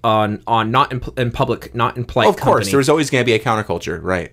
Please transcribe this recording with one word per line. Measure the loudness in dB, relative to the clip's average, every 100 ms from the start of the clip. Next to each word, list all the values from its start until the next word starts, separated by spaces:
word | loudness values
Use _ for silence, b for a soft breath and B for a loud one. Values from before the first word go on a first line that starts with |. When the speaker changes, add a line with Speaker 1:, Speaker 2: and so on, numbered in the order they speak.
Speaker 1:
On, | 0 2 2 -2 -2
on | 0 2
not | 0 0
in, | -4
pu-, | -8 -6
in | -4
public, | -2 -2 -4 -6
not | -4 -4 -4
in |
polite | -4 2 2
Speaker 2:
Of | 2
course, |
Speaker 1:
company. | 2 0 2
Speaker 2:
there | 2
was | 4
always | 2 2
gonna | 0
be | 2
a | 2
counterculture, | 2 -2 -2 -6 -6 -6
right? | -4 -4 -4